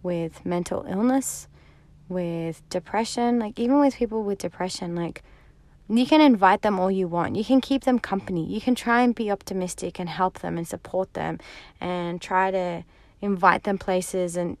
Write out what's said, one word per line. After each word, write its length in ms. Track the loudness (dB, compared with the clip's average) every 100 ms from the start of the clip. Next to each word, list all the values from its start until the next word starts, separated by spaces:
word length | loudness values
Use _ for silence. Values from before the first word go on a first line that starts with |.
with 440 | -2 -2 -4 -6 -4
mental 400 | -4 -2 -6 -4
illness, 600 | 0 2 2 -2 -10 -16 -20 -20 -20 -20 -20 -8
with 600 | -4 -4 -4 -6 -8 -6
depression. 680 | -8 -2 -2 -2 0 2 2
Like, 200 | -2 -4
even 200 | 2 4
with 180 | 4 2
people 260 | -2 -2
with 160 | -4 -4
depression, 560 | -6 -6 -6 -6 -6
like, 280 | -4 -4 -8 -18 -20 -20 -20 -20 -20 -2
you 180 | 0 4
can 140 | 8
invite 420 | 8 8 6 6
them 160 | 2 2
all 120 | 0
you 180 | 0 0
want. 280 | -2 -2 -2
You 80 |
can 160 | 2 2
keep 240 | 4 0
them 140 | 2 0
company. 460 | 0 -4 -2 -4
You 160 | -2 -4
can 140 | 0
try 280 | -2 2 4
and 120 | 4
be 160 | 2 -2
optimistic 680 | -4 -4 -4 -4 -6 -10 -6
and 100 | -8
help 320 | -2 -2 -2
them 180 | -8 -6
and 80 | -6
support 480 | -10 -6 -4 -4
them 240 | -6 -6 -8 -12 -20 -20 _
and 400 | -8 -6 -6 -8
try 300 | -2 0 0
to 340 | 0 -2 -6 -10 -20 -20 _
invite 440 | -4 4 4 4
them 140 | 0 -2
places. 580 | 0 -2 0 -2 -2 -2
And 200 | -4 -6